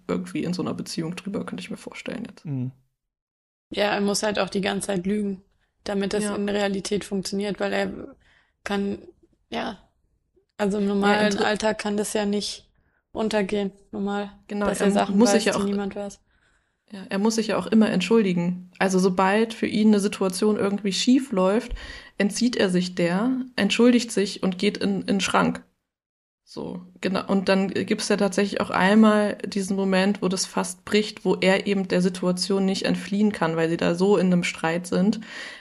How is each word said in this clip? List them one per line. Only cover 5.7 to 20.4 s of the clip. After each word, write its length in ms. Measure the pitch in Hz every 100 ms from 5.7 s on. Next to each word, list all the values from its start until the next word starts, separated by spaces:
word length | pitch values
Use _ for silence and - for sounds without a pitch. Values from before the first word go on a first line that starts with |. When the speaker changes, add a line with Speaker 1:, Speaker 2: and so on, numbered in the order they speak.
| _ -
Speaker 3:
damit 260 | 202 196
das 140 | 208 208
Speaker 1:
Ja. 100 | 202
Speaker 3:
in 100 | 202
der 100 | 202
Realität 500 | 202 196 - 208 -
funktioniert, 560 | 196 180 196 202 190
weil 100 | 202
er 440 | 196 196 196 - 262 _ _ _ _ -
kann, 320 | 202 202 202 - _ _ _ _
ja, 300 | 233 233 202 _ _ _ _ _ _ _ -
also 200 | 208 208
im 80 | 202
normalen 360 | 202 202 208
Speaker 1:
Ja, 60 | 208
inter- 180 | 202 220
Speaker 3:
Alltag 340 | 214 214 214
kann 180 | 208 208
das 160 | 202
ja 120 | 220 208
nicht 420 | 208 202 - - _ _ _ _
untergehen, 580 | - 220 214 196 208 202 - _
normal, 400 | 208 202 202 202 - -
Speaker 1:
Genau, 200 | 208 202
Speaker 3:
dass 120 | 202
Speaker 1:
er 60 | 202
Speaker 3:
er 40 |
Sachen 260 | 202 202 196
Speaker 1:
muss 120 | 262
Speaker 3:
weiß, 60 | 240
Speaker 1:
sich 100 | 214
ja 80 |
Speaker 3:
die 60 | 208
Speaker 1:
auch 40 | 202
Speaker 3:
niemand 300 | 202 196 202
weiß. 240 | 202 - _ _ _ _ _ _ _
Speaker 1:
Ja, 80 | 196 190
er 100 | 196
muss 160 | 214 226
sich 120 | 214
ja 100 | 185
auch 100 | 185
immer 220 | 220 214
entschuldigen. 800 | 185 180 226 190 175 175 180 - -
Also 220 | 190 185
sobald 540 | 190 185 190 208 226
für 120 | - -
ihn 220 | 202 214
eine 140 | 208
Situation 560 | 196 - 190 185